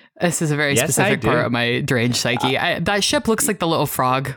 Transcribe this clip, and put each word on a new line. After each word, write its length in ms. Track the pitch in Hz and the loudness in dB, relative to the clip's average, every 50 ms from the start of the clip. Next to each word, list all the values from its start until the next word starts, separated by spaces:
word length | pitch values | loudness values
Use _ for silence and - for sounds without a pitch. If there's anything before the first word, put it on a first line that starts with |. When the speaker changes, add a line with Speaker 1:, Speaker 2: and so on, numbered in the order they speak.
| - _ _ - | -20 _ _ -2
Speaker 1:
This 200 | - 175 160 - | -2 -2 0 0
is 100 | 175 151 | 0 0
a 60 | 147 143 | 0 0
very 160 | 147 143 143 | 0 2 2
Speaker 2:
Yes, 80 | - | 2
I 40 | - - | 2 2
Speaker 1:
specific 340 | - - 190 196 208 180 | 0 0 2 2 0 0
part 160 | - - 131 123 | 0 0 0 0
Speaker 2:
do. 60 | 120 | 0
Speaker 1:
of 60 | 123 120 | 0 0
my 260 | 120 120 117 120 123 | 0 0 0 0 0
deranged 380 | 147 135 147 120 113 123 120 - | 0 0 0 2 2 0 0 0
psyche. 400 | - 127 120 123 - 131 135 123 | 0 -2 0 0 0 0 0 0
I, 220 | - 175 165 - | 0 -2 -2 -2
that 260 | 170 185 202 208 196 | -2 0 0 0 0
ship 240 | - - 294 233 - | 0 0 0 0 0
looks 180 | 220 214 - - | 0 0 0 -2
like 120 | 214 - | -2 -2
the 80 | - 165 | 0 0
little 180 | 165 131 151 | 0 0 0
frog 480 | 139 - - 135 127 127 131 135 135 135 | 0 0 0 0 2 2 0 -2 -4 -6